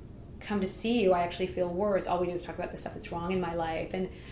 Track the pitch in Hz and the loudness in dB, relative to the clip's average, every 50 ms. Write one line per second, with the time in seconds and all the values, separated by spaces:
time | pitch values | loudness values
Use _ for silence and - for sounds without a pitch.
0 | - - - - - - - - - - 214 196 190 190 - - - 226 247 240 | -14 -14 -14 -14 -14 -14 -14 -10 -4 -2 0 0 0 0 -2 0 0 2 4 6
1 | 196 185 180 175 175 175 - - 185 180 - 185 175 175 175 185 208 208 190 175 | 6 6 6 6 4 2 0 -2 -2 0 0 0 0 0 2 2 2 4 2 2
2 | - - 175 180 180 175 175 175 - - - 180 - - - - - - - - | 2 2 2 2 2 0 0 -2 -4 -6 -6 -6 -6 -6 -6 -6 -6 -8 -8 -10
3 | - - 175 165 170 180 190 185 175 165 170 170 160 160 165 175 170 - - 185 | -8 -6 -6 -2 0 0 2 2 0 0 0 0 0 0 -2 -2 -2 -2 -2 -2
4 | 185 - - - - - | -2 -4 -6 -10 -14 -14